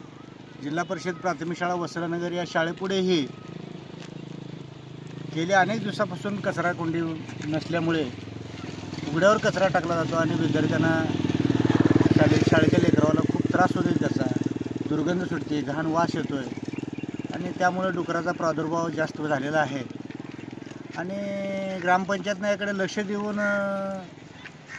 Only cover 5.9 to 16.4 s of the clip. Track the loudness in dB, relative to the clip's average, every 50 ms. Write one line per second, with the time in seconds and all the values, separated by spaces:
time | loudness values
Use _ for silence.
5.9 | 0 0 0 0 -2 -4 -4 -4 -2 -2 -2 -2 0 2 2 0 0 0 -2 0
6.9 | 0 0 0 -2 -4 -6 -8 -10 -10 -6 -4 -2 -2 -2 -2 0 0 0 2 2
7.9 | 2 2 0 -2 -4 -8 -12 -12 -12 -12 -12 -12 -12 -10 -10 -10 -10 -10 -10 -8
8.9 | -8 -6 -4 -2 2 6 6 6 6 6 4 0 2 4 2 4 4 2 2 2
9.9 | 0 0 0 0 2 2 2 2 2 2 2 2 2 2 2 2 2 4 4 4
10.9 | 4 2 2 0 0 0 0 0 2 2 2 4 4 4 4 6 6 6 8 8
11.9 | 8 6 6 6 6 6 6 6 6 6 6 6 6 6 6 6 6 6 6 6
12.9 | 4 4 4 4 4 2 2 0 0 0 0 2 4 4 4 4 4 2 2 2
13.9 | 2 2 2 0 0 0 0 0 0 0 -2 -2 -2 -4 -6 -6 -4 -4 -2 -2
14.9 | 0 0 2 2 0 0 0 -2 -2 -2 -2 -2 -2 -2 -2 -2 -2 -2 0 0
15.9 | 2 2 2 2 0 -2 -2 -2 -2 -2